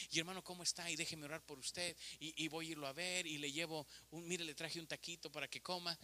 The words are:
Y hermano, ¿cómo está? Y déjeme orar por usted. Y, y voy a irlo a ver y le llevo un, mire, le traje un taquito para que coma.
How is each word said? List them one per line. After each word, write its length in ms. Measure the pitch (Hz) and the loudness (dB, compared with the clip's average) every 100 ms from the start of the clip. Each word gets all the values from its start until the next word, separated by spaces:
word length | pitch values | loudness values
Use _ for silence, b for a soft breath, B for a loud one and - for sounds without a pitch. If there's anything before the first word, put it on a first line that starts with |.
| B | B
Y 100 | 160 | 4
hermano, 240 | 165 185 | 4 -2
¿cómo 200 | - 180 | -4 2
está? 260 | 165 - 170 | 2 2 2
Y 60 | 156 | 2
déjeme 300 | 160 160 147 | 2 0 -4
orar 200 | 156 - | -4 -6
por 140 | 139 | -4
usted. 360 | 120 - 175 156 B 135 | -2 2 0 0 B -4
Y, 140 | 151 156 | -4 0
y 40 | 156 | 2
voy 200 | 160 160 | 2 0
a 40 | |
irlo 160 | 156 139 | 0 -2
a 60 | |
ver 340 | 139 180 180 170 | 0 2 2 2
y 100 | 147 | 2
le 140 | 147 | 2
llevo 360 | 143 165 156 139 B B | 2 2 0 -2 B B
un, 160 | 165 170 | -6 0
mire, 160 | 175 | 0
le 120 | 165 143 | 0 -2
traje 240 | 160 165 | -2 -2
un 80 | 160 | -2
taquito 440 | 147 - 170 160 | -2 -2 -6 -4
para 160 | 151 139 | -2 -2
que 140 | 127 | -2
coma. 360 | - 180 175 165 | 0 2 2 -2